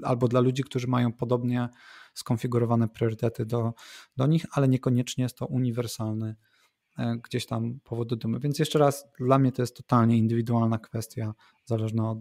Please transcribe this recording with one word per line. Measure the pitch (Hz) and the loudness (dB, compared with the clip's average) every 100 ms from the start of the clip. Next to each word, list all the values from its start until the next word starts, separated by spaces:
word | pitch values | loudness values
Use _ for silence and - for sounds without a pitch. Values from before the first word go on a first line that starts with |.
albo | 135 123 123 | -2 0 2
dla | 123 | 2
ludzi, | 127 131 | 2 0
którzy | 131 131 123 | -4 -4 -2
mają | 123 120 | 0 0
podobnie | 117 120 123 123 123 120 - - - - | -2 -2 0 0 -2 -4 -8 -20 -20 -20
skonfigurowane | - - 117 127 120 117 117 113 | -8 -4 -2 0 0 2 2 0
priorytety | - 117 110 117 - 110 | 0 -2 0 -2 -2 -4
do, | 117 113 117 - - - - | -2 -2 -6 -14 -20 -10 -2
do | 135 | 2
nich, | 165 - | 2 0
ale | - 135 | 0 2
niekoniecznie | 131 135 123 127 - | 2 2 0 0 -4
jest | 127 - | -4 -4
to | 123 | -6
uniwersalny, | 127 127 117 117 - 110 110 110 110 _ _ _ _ _ - | -2 -2 -2 -6 -6 -6 -4 -6 -10 _ _ _ _ _ -6
e, | 120 117 | -4 -4
gdzieś | - 123 - | -6 -6 -4
tam | 117 117 131 | -4 -4 -8
powód | - 117 117 | -8 -6 -4
do | 117 | -2
dumy. | 113 123 | -2 -2
Więc | 147 143 | -2 -2
jeszcze | 151 156 | 0 4
raz, | 143 - - - | 4 2 -8 -4
dla | 127 135 | 4 4
mnie | 131 | 4
to | 123 | 2
jest | 123 - | -4 -6
totalnie | - 123 113 117 | 2 4 6 4
indywidualna | 110 117 117 117 113 113 | 2 0 0 2 2 0
kwestia, | - 113 - - 110 107 _ _ | -4 -8 -8 -8 -8 -10 _ _
zależna | - 113 110 110 110 | -4 -2 -2 -2 -2
od, | 110 | -4